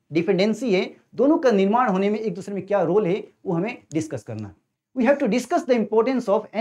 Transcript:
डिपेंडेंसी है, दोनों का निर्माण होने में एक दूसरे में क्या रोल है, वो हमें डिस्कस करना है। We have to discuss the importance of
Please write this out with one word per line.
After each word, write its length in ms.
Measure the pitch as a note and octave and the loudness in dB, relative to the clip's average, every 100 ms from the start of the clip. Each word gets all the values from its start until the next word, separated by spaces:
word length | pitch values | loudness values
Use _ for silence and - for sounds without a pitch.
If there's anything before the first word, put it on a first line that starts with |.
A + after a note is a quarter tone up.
| _ | _
डिपेंडेंसी 640 | D#3 F3 F3+ G#3+ A3 B3+ | -2 0 2 2 0 0
है, 80 | F#3 A#3 - _ | 0 -2 -10 _
दोनों 240 | - C#4 E4 | 0 2 4
का 120 | B3+ | 4
निर्माण 380 | G3 F#3+ A#3 B3 | 4 2 2 2
होने 220 | F#3 G3+ | 2 0
में 80 | G#3+ | -2
एक 160 | A3 | -4
दूसरे 200 | F3 G3+ | -8 -8
में 120 | G3 F#3+ | -10 -2
क्या 160 | G3+ | 0
रोल 240 | E3 G3+ F3+ | 2 2 0
है, 100 | G#3+ - _ F#3+ | -4 -6 _ -4
वो 60 | |
हमें 300 | E3+ G#3+ - _ | -2 -4 -8 _
डिस्कस 300 | D#3 D#3 C3+ | -6 -6 -10
करना 260 | - A2 G#2 | -10 -12 -12
है। 60 | - _ _ _ C4 | -16 _ _ _ -2
We 120 | A#3+ | 2
have 100 | C#4+ | 2
to 80 | B3 | 2
discuss 320 | B3 - F4 - | 0 0 -2 0
the 120 | A#3+ | 0
importance 500 | G3+ A3 A#3 B3+ G3+ | 2 0 2 -2 0
of 180 | F3 - G#3 | -2 0 -2